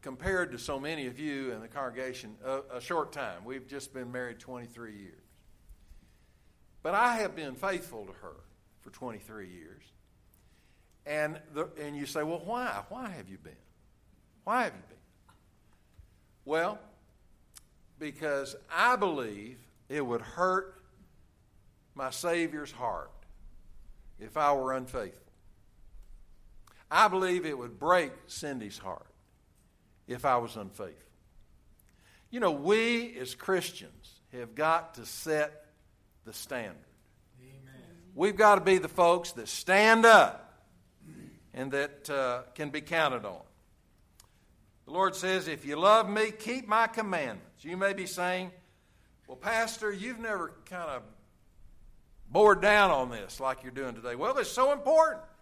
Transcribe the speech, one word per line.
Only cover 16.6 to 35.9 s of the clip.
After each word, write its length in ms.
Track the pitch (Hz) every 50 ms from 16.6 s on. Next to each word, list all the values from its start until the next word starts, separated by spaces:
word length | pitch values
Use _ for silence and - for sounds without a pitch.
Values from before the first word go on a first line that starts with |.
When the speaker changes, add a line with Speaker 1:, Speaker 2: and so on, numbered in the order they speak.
| 170 190 214 208 - - - _ _ _ _ _ _ _ - _ _ _ _ - - _ _ _ _ - _ -
Speaker 1:
because 560 | 151 151 143 151 160 151 143 139 139 127 - - - - 165
I 220 | 165 202 247 254
believe 640 | 214 202 190 160 139 123 110 104 101 104 113 127 123 - - _ _ _ _
it 180 | 135 151 139
would 160 | 123 120 117 113
hurt 580 | - - - 180 185 185 190 190 190 - - - - _ - - _ _ _ - _ _ _ _ _ _ - _ - _ _ _ _ _
my 140 | 139 135 131
Savior's 600 | 127 - - 175 165 170 170 165 151 151 147 135
heart 400 | - - 127 117 101 82 71 - - - - - - - - - - - - - - - - - - - - - - -
if 160 | 104 110 -
I 160 | 151 151 147 143
were 200 | 135 131 131 131
unfaithful. 460 | 131 127 120 - 131 107 92 - - - _ _ _ _ - - _ - - _ - - - - - - - - - - - - - - - - - - - - - - _ 151
I 140 | 170 208
believe 400 | 185 180 190 185 185 180 180 170
it 100 | 160 147
would 220 | 131 120 120 107 95
break 320 | 151 160 180 180 165 135 127 - -
Cindy's 500 | - - - - 147 139 127 110 101 95
heart 300 | - - 95 87 - - - _ _ _ _ _ _ _ _ _ _ _ _ _ _ _ _ _ _ _ -
if 160 | 123 123 127
I 140 | 143 127 123
was 180 | 117 113 101
unfaithful. 520 | 110 104 95 - - 107 90 78 - - _ _ _ _ _ _ - - _ - - _ _ - _ _ _ _ _ _ _ _ _ _ _ -
You 80 | 247
know, 100 | 226 185
we 680 | 156 139 139 175 208 220 226 233 240 233 233 240 -
as 200 | - 127 127 -
Christians 840 | - - - 190 180 170 - - - 95 80 - - - - - _ _ _ -
have 240 | 123 120 113 110
got 380 | 120 151 160 165 170 165 165 -
to 120 | 123 117
set 600 | - - - - 165 156 151 151 147 151 151 - - _ _ _ _